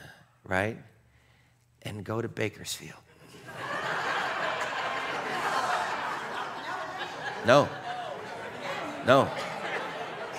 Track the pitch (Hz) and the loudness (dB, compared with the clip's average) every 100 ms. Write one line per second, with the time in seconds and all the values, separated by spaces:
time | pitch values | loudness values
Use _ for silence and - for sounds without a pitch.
0 | - - - _ - 92 107 - - - | -18 -18 -20 _ 0 2 2 0 -12 -20
1 | - - - - _ _ _ _ - 104 | -20 -20 -20 -20 _ _ _ _ -8 -6
2 | 98 110 117 - 107 - - - 78 - | -2 -2 -2 0 -2 -2 -6 -8 -8 -14
3 | - - - - - - - - - - | -20 -20 -20 -16 -14 -8 -6 -4 -2 -2
4 | - - - - - - - - - - | 0 0 0 0 0 0 -2 -2 -2 -2
5 | - - - - - - - - - - | -2 -2 -2 0 2 2 2 2 0 -2
6 | - - - - - - - - - - | -2 -4 -4 -4 -4 -6 -4 -4 -4 -6
7 | - - - - 113 143 120 - - - | -6 -4 -6 2 8 8 8 0 -6 -6
8 | - - - - - - - - - - | -6 -6 -8 -8 -8 -6 -6 -4 -4 0
9 | 113 135 107 - - - - - - - | 8 10 8 2 -4 -4 -4 -2 -4 -4
10 | - - - | -6 -6 -6